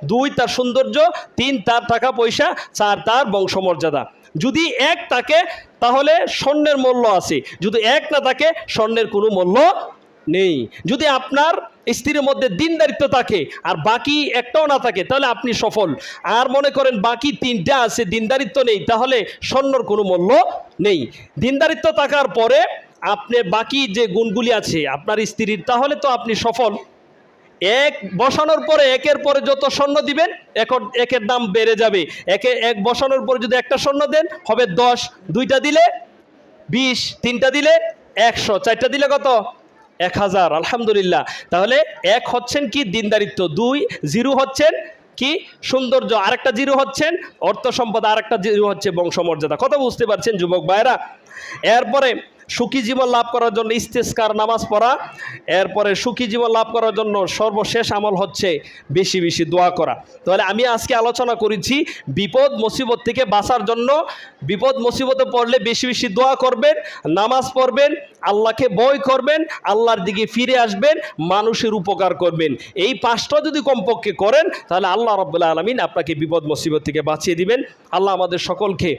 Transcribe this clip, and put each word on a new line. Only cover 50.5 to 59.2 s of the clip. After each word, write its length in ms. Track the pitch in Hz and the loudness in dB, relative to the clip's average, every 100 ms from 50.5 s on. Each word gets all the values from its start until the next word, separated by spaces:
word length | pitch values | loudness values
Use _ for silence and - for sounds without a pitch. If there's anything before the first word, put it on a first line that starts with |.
| 180 160 | 0 2
ভাইরা? 300 | 196 247 226 - - _ - - - | 2 4 2 -4 -16 _ -20 -18 -4
এরপরে 460 | 175 233 220 269 269 214 - _ - | 2 2 2 0 0 -2 -10 _ -12
সুখী 320 | - 233 269 | -4 -2 -2
জীবন 260 | 220 262 254 | -2 0 2
লাভ 160 | 240 233 | 2 0
করার 220 | 240 233 | 0 0
জন্য 160 | 214 220 | 0 -2
ইস্তেস্কার 580 | 233 - 254 226 - 220 214 | -4 -2 -4 -4 -2 -2 0
নামাজ 260 | 214 226 208 | 0 0 0
পড়া, 220 | 214 233 285 - - - - - | 2 2 0 -4 -14 -16 -14 -2
এরপরে 440 | 170 190 196 208 185 | 0 0 0 0 0
সুখী 300 | 247 208 247 | -2 -4 -4
জীবন 220 | 233 233 | -2 0
লাভ 160 | 220 220 226 | 2 0 0
করার 180 | 226 202 | 0 0
জন্য 200 | 214 208 180 | -2 -2 -2
সর্বশেষ 580 | - 220 208 208 233 220 | 0 -2 0 -2 -2 -2
আমল 240 | 214 208 185 | -2 -2 -2
হচ্ছে 340 | 190 - 196 156 - - - | -4 -2 -2 -2 -6 -20 -4
বেশি 260 | 147 190 190 | -2 0 0